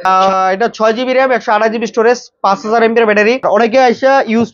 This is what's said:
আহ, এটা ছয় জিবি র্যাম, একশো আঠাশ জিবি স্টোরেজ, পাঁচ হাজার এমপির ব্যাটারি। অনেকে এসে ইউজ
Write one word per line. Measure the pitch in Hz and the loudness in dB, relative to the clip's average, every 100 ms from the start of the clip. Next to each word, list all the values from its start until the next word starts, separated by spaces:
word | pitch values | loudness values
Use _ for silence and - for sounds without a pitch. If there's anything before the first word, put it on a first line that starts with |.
আহ, | 190 190 190 190 190 | -2 0 2 0 -2
এটা | 190 226 | -2 -4
ছয় | - 220 | -2 -2
জিবি | 226 254 | -2 -2
র্যাম, | 254 269 | 0 0
একশো | 240 - | 0 0
আঠাশ | 208 220 | 0 0
জিবি | 226 220 | -2 -4
স্টোরেজ, | 233 226 247 - _ | 0 0 0 -4 _
পাঁচ | 196 196 214 | -2 -2 -2
হাজার | 226 | 0
এমপির | 226 233 226 | 2 2 2
ব্যাটারি। | 208 208 254 | 2 0 0
অনেকে | 170 196 233 254 | 0 0 2 2
এসে | 254 240 262 269 233 | 2 2 2 2 0
ইউজ | 220 226 | -2 -2